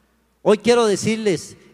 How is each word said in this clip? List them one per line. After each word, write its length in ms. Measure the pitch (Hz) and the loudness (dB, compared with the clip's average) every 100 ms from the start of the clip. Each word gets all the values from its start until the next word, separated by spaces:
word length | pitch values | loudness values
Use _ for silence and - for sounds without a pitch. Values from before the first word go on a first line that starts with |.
| _ _ _ _ | _ _ _ _
hoy 160 | 180 214 | 0 0
quiero 300 | 226 240 220 | 2 2 2
decirles, 680 | 185 208 220 208 151 - - _ | -2 -2 -4 -4 -4 -8 -20 _